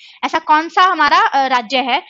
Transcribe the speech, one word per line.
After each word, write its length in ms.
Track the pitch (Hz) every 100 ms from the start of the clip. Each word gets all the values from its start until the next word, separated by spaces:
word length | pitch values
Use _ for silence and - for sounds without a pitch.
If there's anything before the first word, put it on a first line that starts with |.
| - -
ऐसा 140 | 262 320
कौन 300 | 320 311 320
सा 140 | 392
हमारा, 380 | 370 349 294 339
अ, 260 | 440 277 262
राज्य 320 | 254 214 262
है? 240 | 247 262